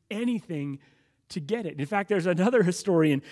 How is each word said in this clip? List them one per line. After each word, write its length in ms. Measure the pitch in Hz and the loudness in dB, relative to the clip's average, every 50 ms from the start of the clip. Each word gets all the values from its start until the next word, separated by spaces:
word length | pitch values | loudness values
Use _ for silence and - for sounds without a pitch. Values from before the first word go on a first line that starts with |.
| _ - | _ -10
anything 680 | 208 214 240 240 240 202 - - 170 147 143 143 135 139 _ _ _ _ _ _ _ _ _ - | -6 -4 -2 -2 -2 -4 -4 -6 -6 -6 -6 -6 -8 -10 _ _ _ _ _ _ _ _ _ -10
to 100 | - 185 | -10 -8
get 260 | 147 135 214 240 202 | -6 -6 -6 -6 -6
it. 140 | 160 - 143 | -8 -8 -8
In 60 | 147 | -6
fact, 200 | - 214 202 202 | -4 -2 -4 0
there's 200 | - 208 190 165 | 0 0 0 2
another 340 | 185 180 165 185 226 254 233 | 0 2 2 2 2 4 4
historian 600 | 185 175 180 - - 202 175 165 160 156 143 135 - - | 4 2 0 -2 0 2 4 4 4 4 2 0 -2 -8